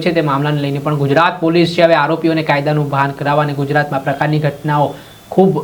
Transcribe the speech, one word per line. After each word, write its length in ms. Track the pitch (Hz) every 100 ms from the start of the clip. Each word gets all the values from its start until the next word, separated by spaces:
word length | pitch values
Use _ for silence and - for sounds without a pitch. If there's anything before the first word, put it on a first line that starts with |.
| 170
છે 60 | 170
તે 60 |
મામલાને 380 | 151 139 147 147
લઈને 180 | 143 139 147
પણ 120 | 151
ગુજરાત 340 | 143 143 175 175
પોલીસ 360 | 165 175 160 175
છે 80 |
હવે 120 | 170 160
આરોપીઓને 440 | 147 160 160 160 151
કાયદાનું 400 | 143 147 151 139
ભાન 180 | 139 139 139
કરાવવા 260 | 143 147 147
અને 60 | 139
ગુજરાતમાં 420 | 139 147 143 139
આ 60 | 139
પ્રકારની 340 | 139 151 151 147
ઘટનાઓ 420 | - 151 147 143 - - - -
ખૂબ 240 | - 190 151